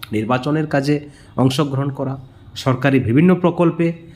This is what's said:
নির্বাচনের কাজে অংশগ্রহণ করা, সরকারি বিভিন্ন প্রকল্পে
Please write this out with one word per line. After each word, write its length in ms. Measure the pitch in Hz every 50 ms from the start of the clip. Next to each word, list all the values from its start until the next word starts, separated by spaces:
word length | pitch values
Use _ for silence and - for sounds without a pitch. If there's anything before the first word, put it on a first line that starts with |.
| - -
নির্বাচনের 540 | 107 107 110 104 127 131 131 147 147 156 151
কাজে 420 | 147 - 139 135 143 147 143 147 - - - - - -
অংশগ্রহণ 540 | - 127 131 131 - 151 139 135 131 139 143
করা, 280 | 139 - 135 135 135 131 - - - - - - -
সরকারি 460 | - - 139 123 - - 139 135 131
বিভিন্ন 340 | 101 98 117 143 170 185 185
প্রকল্পে 580 | 180 185 170 170 - 175 165 165 170 170 165 165 - - - -